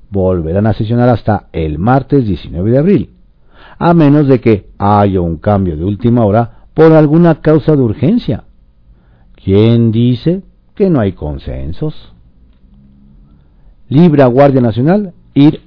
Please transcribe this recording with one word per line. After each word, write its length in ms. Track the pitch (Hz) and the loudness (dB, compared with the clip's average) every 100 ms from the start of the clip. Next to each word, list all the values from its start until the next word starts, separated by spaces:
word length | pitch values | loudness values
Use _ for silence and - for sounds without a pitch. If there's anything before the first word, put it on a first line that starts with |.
| - | -10
volverán 600 | 101 92 92 80 95 110 | -4 -2 -2 -2 -2 -2
a 60 | |
sesionar 340 | 107 110 120 123 | -2 -4 0 0
hasta 400 | 120 - 101 - | 0 -2 -4 -6
el 280 | - 78 76 | -8 -6 -4
martes 440 | 104 135 131 143 | -2 -2 0 -2
diecinueve 460 | 110 85 - 78 101 | -2 -6 -8 -6 -2
de 80 | 127 | 0
abril, 320 | 165 175 - _ _ _ _ _ - - | 0 0 -2 _ _ _ _ _ -20 -6
a 120 | 160 | 0
menos 360 | 175 147 147 139 | 2 4 2 2
de 120 | 127 | 0
que 300 | 113 104 - - | 2 -2 -4 -6
haya 420 | 101 104 101 95 | 0 0 0 -2
un 180 | 87 80 | -4 -4
cambio 380 | 104 101 92 76 | -2 -2 -2 -4
de 80 | |
última 400 | 92 101 117 117 | -6 -4 -2 0
hora 420 | 107 107 113 - - | 0 0 -2 -8 -12
por 200 | - 160 | 2 4
alguna 480 | 156 151 160 170 156 | 4 4 4 2 2
causa 340 | 160 156 139 | 0 0 0
de 80 | 147 | 0
urgencia. 640 | 120 104 131 233 - 113 - _ _ _ _ _ _ _ _ | 0 -2 -2 -2 -4 -8 -10 _ _ _ _ _ _ _ _
¿Quién 560 | - 98 98 113 117 117 | -12 -2 2 4 2 2
dice 520 | 110 120 123 165 185 - _ _ - | 0 0 -2 -2 -4 -8 _ _ -4
que 120 | 196 | -2
no 120 | 151 | 0
hay 140 | 101 | -2
consensos? 960 | - 76 - - - 67 - 156 - - - _ _ _ _ _ 67 67 _ - - - _ _ _ - _ - | -4 -10 -10 -12 -12 -10 -8 -10 -10 -20 -20 _ _ _ _ _ -20 -20 _ -20 -20 -20 _ _ _ -20 _ -4
Libra 380 | 127 175 143 131 | 2 2 2 2
Guardia 340 | 123 143 131 | 4 2 2
Nacional 540 | 120 104 139 208 196 - _ | 0 0 0 -2 -4 -14 _
ir 280 | - 147 - | 2 2 0